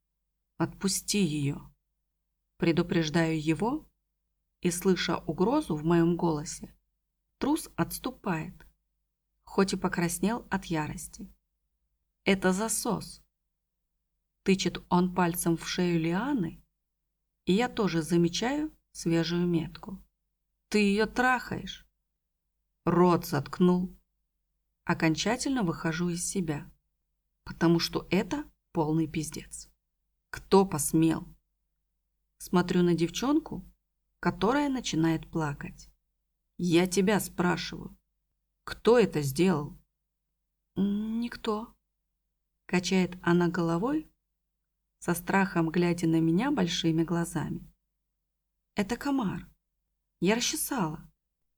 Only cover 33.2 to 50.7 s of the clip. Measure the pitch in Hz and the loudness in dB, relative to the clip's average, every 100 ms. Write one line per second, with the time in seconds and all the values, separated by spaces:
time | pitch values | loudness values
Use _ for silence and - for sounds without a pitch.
33.2 | 247 311 - 180 - _ _ _ _ _ | -2 -2 -2 -10 -14 _ _ _ _ _
34.2 | 175 175 196 277 285 262 - 160 160 160 | -4 0 0 2 0 -2 -2 0 0 0
35.2 | - 165 151 143 185 - - _ _ _ | -4 -4 -4 -6 -12 -16 -20 _ _ _
36.2 | _ _ _ - 180 165 185 190 190 202 | _ _ _ -6 2 4 4 2 2 2
37.2 | - - 180 170 - - - - _ _ | 0 -2 0 0 -6 -12 -16 -20 _ _
38.2 | _ _ _ _ - - 214 247 190 156 | _ _ _ _ -14 -2 4 6 4 2
39.2 | 143 135 185 156 147 - _ _ _ _ | -2 2 2 2 -4 -12 _ _ _ _
40.2 | _ _ _ _ _ - 202 202 220 226 | _ _ _ _ _ -2 -2 -2 -4 -4
41.2 | 240 - 226 214 233 _ _ _ _ _ | -6 -6 -6 -6 -6 _ _ _ _ _
42.2 | _ _ _ _ - 180 185 185 180 - | _ _ _ _ -4 -2 2 2 2 -2
43.2 | - 175 175 170 165 170 240 311 311 _ | 2 4 2 0 0 0 0 -2 -6 _
44.2 | _ _ _ _ _ _ _ _ - 175 | _ _ _ _ _ _ _ _ -4 -4
45.2 | - 196 190 170 165 175 175 170 165 165 | 0 2 2 2 2 2 2 2 2 4
46.2 | 165 170 269 277 170 - 165 160 165 170 | 4 2 2 0 0 0 0 2 2 0
47.2 | 165 156 - - - _ _ _ _ _ | -2 -4 -4 -8 -12 _ _ _ _ _
48.2 | _ _ _ _ _ - 202 233 277 269 | _ _ _ _ _ -6 -4 -4 -2 -2
49.2 | 190 175 - _ _ _ _ _ _ - | -2 -6 -12 _ _ _ _ _ _ -2
50.2 | 170 233 - 311 - | 0 0 -2 -4 -4